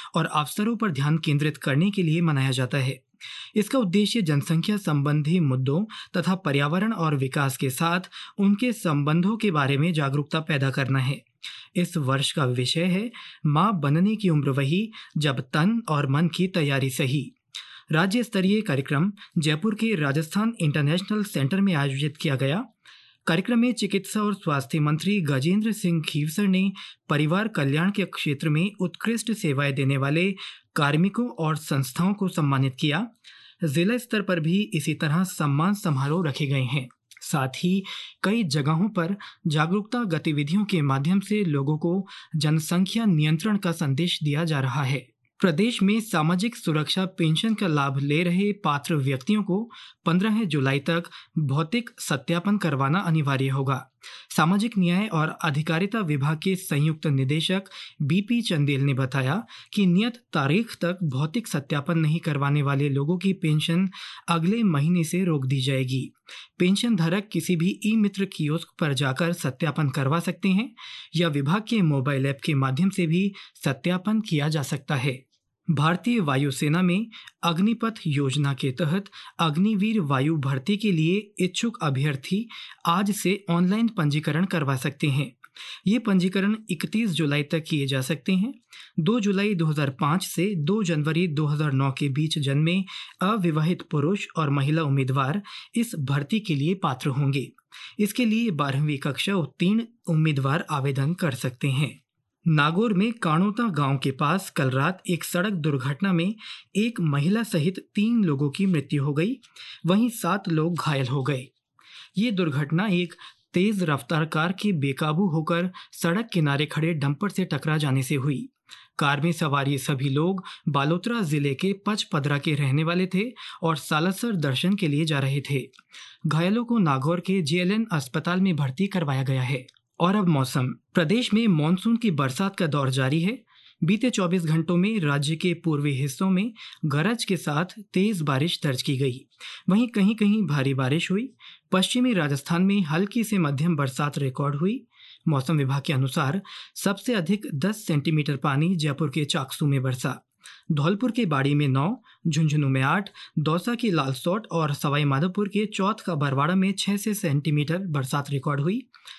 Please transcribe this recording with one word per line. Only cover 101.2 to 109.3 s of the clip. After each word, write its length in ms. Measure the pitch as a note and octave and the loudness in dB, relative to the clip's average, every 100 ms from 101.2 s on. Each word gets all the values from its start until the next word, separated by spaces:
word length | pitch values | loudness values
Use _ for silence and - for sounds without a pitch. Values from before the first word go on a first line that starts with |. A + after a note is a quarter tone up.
| E3 | 0
सकते 340 | B2 C3 - C#3+ | 0 -4 -2 -2
हैं। 360 | C3 C#3 - _ _ _ _ E3 | 0 -2 -4 _ _ _ _ 2
नागौर 460 | D3+ D3 E3+ A#3 | 4 4 2 2
में 180 | F3+ A3+ | 2 0
काणोता 560 | A3+ E3+ D#3 G3+ G#3 A#3 | 0 0 2 2 0 -2
गांव 300 | D3 C#3 C#3 | 0 0 0
के 120 | C#3 | 0
पास 400 | C3 D3 F#3+ - | 0 0 0 -2
कल 200 | - C3+ | -2 0
रात 320 | B2+ D3+ F#3 - | 2 0 -2 -2
एक 160 | E3 | -4
सड़क 280 | - F3 G3+ | -2 -2 0
दुर्घटना 600 | F#3+ D3+ C#3+ B2 D3 G3 | 0 0 0 -2 -2 0
में 220 | F3 F3+ A3+ - - - G3 | 2 0 -4 -10 -18 -6 -2
एक 240 | A#3 A#3 | -2 0
महिला 420 | E3 C#3+ D3 G#3+ | 0 2 2 0
सहित 360 | A3+ F3 D3 F#3 - | 0 0 0 -2 -6
तीन 300 | - G#3+ A#3 | -2 2 4
लोगों 260 | F#3 C#3 D3 | 2 2 0
की 160 | C#3 G3 | 0 2
मृत्यु 380 | E3 - D3 | 2 0 -2
हो 80 | C#3 | 0
गई, 260 | C#3+ F#3+ | 0 0